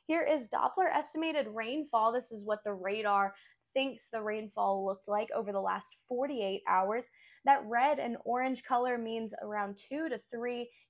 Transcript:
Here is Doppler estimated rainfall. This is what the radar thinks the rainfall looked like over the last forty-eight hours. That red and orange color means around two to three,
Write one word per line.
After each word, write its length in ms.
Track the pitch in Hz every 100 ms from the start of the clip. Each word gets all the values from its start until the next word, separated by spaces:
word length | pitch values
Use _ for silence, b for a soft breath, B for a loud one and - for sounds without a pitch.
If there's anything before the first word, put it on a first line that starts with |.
| -
Here 160 | 330
is 260 | - 302 220
Doppler 460 | - - - 359
estimated 540 | 294 302 311 320 302 214
rainfall. 640 | 214 220 294 294 226 220
This 180 | 247 247
is 140 | 220 208
what 180 | 214
the 100 | 214
radar 600 | 196 185 214 208 202 196 - B B _
thinks 340 | 269 269 226 -
the 80 | 226
rainfall 640 | 214 214 214 208 202 196 190
looked 240 | 196 -
like 180 | 208 214 -
over 160 | 208
the 80 | 196
last 380 | 190 190 - - -
forty-eight 540 | 247 285 262 196 196 -
hours. 440 | 185 190 226 240 b b b
That 180 | - 277 214
red 340 | 233 277 285
and 160 | 240 233
orange 400 | - 240 262 247
color 340 | - 240 247 240
means 360 | 226 226 220 220
around 340 | 214 208 202 202
two 300 | - 285 320
to 120 | 226 -
three, 380 | 233 240 240 240 b